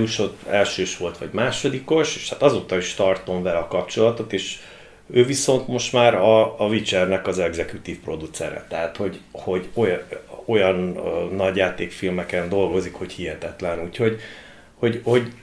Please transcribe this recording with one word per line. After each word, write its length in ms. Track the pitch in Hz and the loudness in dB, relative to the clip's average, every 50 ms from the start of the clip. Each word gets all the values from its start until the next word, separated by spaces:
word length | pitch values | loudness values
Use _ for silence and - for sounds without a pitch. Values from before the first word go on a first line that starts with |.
U-s, 180 | 110 110 113 - | 4 2 0 -2
ott 280 | 147 95 - - - - | -2 -2 -4 -8 -6 0
elsős 480 | 98 101 98 - - - 92 90 - - | 2 2 4 2 2 -2 -2 -4 -2 -4
volt, 200 | 90 85 82 - | -6 -6 -6 -6
vagy 120 | - 76 | -10 -6
másodikos, 840 | - 101 117 127 110 - - 139 131 131 135 - 160 160 151 151 - | -2 -2 -2 -2 -2 -2 -2 -2 -2 -4 -2 0 2 2 2 0 -2
és 140 | - - - | -6 -8 -8
hát 120 | - - | -4 2
azóta 360 | - 147 120 98 90 - 92 92 | 4 4 4 2 -2 -2 -2 -2
is 160 | 90 - - | -2 -4 -2
tartom 500 | - 101 95 95 - - - 92 90 90 | 2 2 2 2 0 -2 -4 -4 -2 0
vele 140 | 90 85 85 | 0 0 0
a 100 | 82 - | -2 0
kapcsolatot, 640 | - 90 - - - 113 110 117 117 117 110 113 - | -2 -2 -2 -2 0 4 4 4 4 0 -6 -4 -4
és 240 | 95 - - - - - - - - - - - - _ _ | -4 -4 -6 -10 -12 -16 -20 -20 -20 -20 -20 -20 -20 _ _
ő 120 | - 123 123 | 4 4 6
viszont 420 | 131 143 135 - - 131 127 127 - | 6 4 0 2 2 2 2 0 -2
most 260 | 123 120 - - - | -4 -4 -2 0 4
már 220 | 123 120 120 117 | 6 6 6 6
a, 440 | - 92 110 110 110 110 110 - - | 6 6 8 8 8 6 4 2 0
a 60 | 107 | 0
Witchernek 640 | 104 110 107 - - - 92 92 92 95 92 - 98 | 2 2 0 0 0 2 2 2 2 2 0 0 -2
az 120 | 90 92 | -2 0
executive 600 | 87 85 82 82 82 - - 80 - - 78 - - | 0 -2 -2 -2 -6 -6 -6 -10 -10 -10 -12 -10 -8
producere, 600 | 85 80 78 80 80 - - 82 76 73 76 - - | -8 -8 -8 -8 -12 -8 -8 -8 -8 -8 -10 -10 -8
tehát, 280 | 82 82 82 82 - - | -6 -4 -4 -4 -4 -4
hogy, 220 | 101 95 - - - - | -4 -4 -4 -8 -16 -18
hogy 360 | - - - - 92 92 92 - - | -16 -10 -4 -2 -2 -2 -4 -4 -2
olyan, 260 | 123 113 95 90 85 - - - - - - - - - | 0 2 2 2 -2 -4 -10 -14 -14 -14 -16 -18 -12 -4
olyan, 500 | - 113 107 95 92 92 90 90 90 87 - | 0 2 4 6 4 4 2 0 -2 -4 -4
ö, 380 | - 85 82 82 87 87 92 | -4 -4 -2 -2 -4 -4 -2
nagy 200 | 98 95 95 92 | 0 0 0 2
játékfilmeken 920 | 98 92 90 - - 87 85 - - - 92 90 90 90 - - 90 87 87 | 2 2 2 0 -4 -6 -8 -6 -4 -4 -2 -2 -2 -4 -2 -2 -4 -2 0
dolgozik, 440 | 98 98 95 87 82 95 90 87 78 | 0 2 2 2 2 0 -2 -2 -8
hogy 180 | - 92 87 | -10 -10 -10
hihetetlen, 680 | - - 90 80 78 - 82 82 - - 92 87 85 82 82 | -8 -8 -8 -8 -8 -8 -10 -10 -10 -6 -6 -4 -4 -4 -6
úgyhogy, 360 | 80 - - 120 113 113 113 - - - - - - - - - - _ _ | -8 -4 0 0 0 0 -2 -8 -16 -18 -18 -20 -20 -20 -20 -20 -20 _ _
hogy, 220 | - 117 113 117 - | -2 0 0 0 0
hogy 280 | 117 120 123 123 117 - - | 2 2 2 2 0 -8 -14